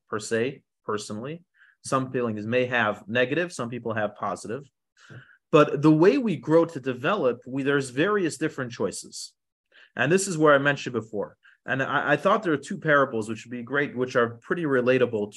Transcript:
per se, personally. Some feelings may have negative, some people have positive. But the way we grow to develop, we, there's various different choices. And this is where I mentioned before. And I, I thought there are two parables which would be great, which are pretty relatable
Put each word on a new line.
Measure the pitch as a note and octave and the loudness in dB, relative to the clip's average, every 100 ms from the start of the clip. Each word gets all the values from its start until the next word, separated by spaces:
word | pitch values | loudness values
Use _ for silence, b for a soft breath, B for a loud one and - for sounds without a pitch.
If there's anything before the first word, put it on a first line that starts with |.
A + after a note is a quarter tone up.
| - | -10
per | G#2+ | -8
se, | - A2+ C3 C#3 _ _ | -4 -2 -2 -6 _ _
personally. | - G#2 - G#2+ C3+ E3+ _ b b b | -6 -6 -6 -12 -12 -14 _ b b b
Some | - C3+ C3 | -4 -2 -2
feelings | B2+ A#2+ G#2+ G#2+ | -2 -2 -4 -2
may | B2 B2 | 0 2
have | B2 G#2+ G2+ - | 2 0 -2 -4
negative, | B2 B2+ D3+ F3 | 0 0 0 -4
some | D3+ A#2 | -6 -8
people | A#2+ A#2 | -6 -6
have | G#2+ G#2 | -4 -4
positive. | - G#2 F2+ F#2+ B2+ - _ _ _ B B B B - | -4 -6 -6 -8 -10 -12 _ _ _ B B B B 4
But | D3+ D3 D3 | 6 6 4
the | D#3 | 6
way | D#3 F#3 C#4 | 8 6 4
we | A3+ C#3+ | 0 -2
grow | D3+ E3 E3 | 2 4 4
to | C#3+ | -2
develop, | B2+ A#2 D3 G#3 B2+ B2 B2+ | -8 -4 -2 0 0 -2 -6
we, | C3+ | -4
there's | C3+ C#3+ B2+ | 0 0 0
various | B2 G3 G#3 D#3+ - | -2 0 0 -2 -4
different | D#3 - B2 | -6 -6 -8
choices. | A#2 G2 - - - - _ _ _ _ b b - | -4 -4 -6 -14 -16 -18 _ _ _ _ b b -2
And | C3+ | 2
this | F#3+ G3 | 2 0
is | D#3 | 2
where | D3+ | 6
I | C#3 | 6
mentioned | C#3+ C#3 C3 | 4 -2 -4
before. | A#2 A2+ G2+ E2 _ b b | -6 -6 -8 -8 _ b b
And | - C3 | -6 -4
I, | C3+ C3+ C#3 | -2 -2 0
I | D3 | 2
thought | F#3+ A3 | 2 2
there | F3 | 0
are | C#3+ | -4
two | - E3+ | -4 -6
parables | D#3+ C#3+ B2+ A2+ G#2+ | 2 2 2 -2 -6
which | A2+ A#2 | -8 -10
would | |
be | B2 | -12
great, | A#2 C#3 C#3+ A#2+ | -6 -4 -4 -4
which | B2+ B2+ | -2 2
are | A#2 A2+ | 0 -2
pretty | - F3 | -6 -4
relatable | D3+ C3 A#2+ B2+ A2+ A2 G#2 | 0 2 4 2 2 -2 -6